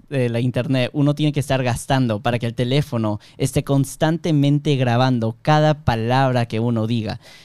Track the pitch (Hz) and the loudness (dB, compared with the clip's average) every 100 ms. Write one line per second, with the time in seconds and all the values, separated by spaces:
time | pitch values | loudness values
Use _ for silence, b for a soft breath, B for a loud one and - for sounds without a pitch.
0 | - 135 123 117 123 123 123 131 123 147 | -6 -2 0 0 0 -2 0 0 0 0
1 | 147 147 151 143 131 135 127 123 - 135 | 0 2 0 -2 -2 0 0 -2 0 0
2 | 123 104 120 120 117 117 123 139 147 120 | 2 0 0 -2 -2 -2 0 0 0 -2
3 | 110 104 b b 135 - 135 139 135 - | -2 -2 b b -2 -2 0 0 0 0
4 | 160 165 175 151 139 147 147 139 127 117 | 0 0 0 2 2 2 0 0 2 2
5 | 131 127 113 110 - 151 151 151 - 117 | 2 2 -2 -4 0 4 4 2 -2 -2
6 | 113 127 135 127 120 110 117 117 110 120 | 0 2 2 0 -2 -2 0 0 0 -2
7 | 107 - B B | -4 -8 B B